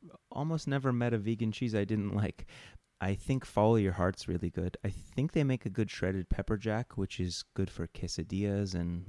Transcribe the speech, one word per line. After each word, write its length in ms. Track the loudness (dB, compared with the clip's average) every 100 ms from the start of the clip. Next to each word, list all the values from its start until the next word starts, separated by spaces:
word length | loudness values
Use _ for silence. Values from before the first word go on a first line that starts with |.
| -20 -20 _
almost 380 | -4 -2 -2 0
never 240 | 0 2
met 200 | 2 2
a 60 | 2
vegan 320 | 0 0 0
cheese 240 | 0 0
I 80 | 2
didn't 300 | 2 2 2
like. 320 | 2 0 -2 -12 -14 -20 -20 _ _
I 140 | -2
think 300 | 0 0 0
Follow 300 | 0 4 6 6
Your 160 | 4
Heart's 340 | 4 2 0 -2
really 220 | -2 -2
good. 260 | -2 -4 -2
I 60 | -4
think 420 | -6 -6 -2 0
they 100 | 2
make 240 | 2 2 -2
a 40 |
good 200 | -2 -2
shredded 380 | 0 0 0 0
pepper 280 | -2 0 -2
jack, 400 | 0 -2 -4 -4
which 220 | -4 -2
is 260 | -4 -4 -6
good 160 | -2 -2
for 180 | -2 -8
quesadillas 880 | -6 -6 -4 -4 0 0 0 0
and, 300 | -2 -2 -4